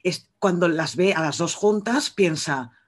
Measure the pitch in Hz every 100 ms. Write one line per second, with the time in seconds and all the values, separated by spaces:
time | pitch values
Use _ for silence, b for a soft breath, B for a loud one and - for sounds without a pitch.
0 | 180 175 - _ 196 175 175 160 151 -
1 | 190 165 156 139 170 - 208 214 202 262
2 | - - 180 151 156 139 120 b